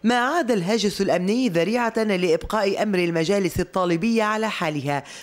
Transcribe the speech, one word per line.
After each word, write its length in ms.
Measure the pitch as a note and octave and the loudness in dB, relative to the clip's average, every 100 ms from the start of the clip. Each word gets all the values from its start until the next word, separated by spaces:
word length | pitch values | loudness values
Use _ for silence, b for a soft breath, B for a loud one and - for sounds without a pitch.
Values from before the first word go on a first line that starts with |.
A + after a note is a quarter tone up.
ما 120 | G#3+ A#3+ | 2 2
عاد 360 | B3 E4+ B3 | 2 0 0
الهاجس 500 | A3 E3+ A3+ G3 - | 0 0 0 0 0
الأمني 480 | G3 F3 F3+ A#3 B3+ | 0 0 0 0 0
ذريعة 440 | E3 E3+ A#3+ A#3 A3+ | 0 0 0 0 0
لإبقاء 840 | A3 F#3+ F3+ E3 - G#3+ G3 - | 0 0 2 0 0 -2 0 0
أمر 160 | G#3+ F#3 | 0 0
المجالس 600 | F3 E3 E3 G3+ F3+ - | 0 0 2 2 0 -2
الطالبية 640 | F3 F#3+ F3+ E3 A3 A3+ | -2 0 0 0 2 0
على 260 | G#3+ A3 A3 | 0 0 -2
حالها، 540 | - E3 D3+ C3+ C#3+ B B | -2 -2 -2 -2 -4 B B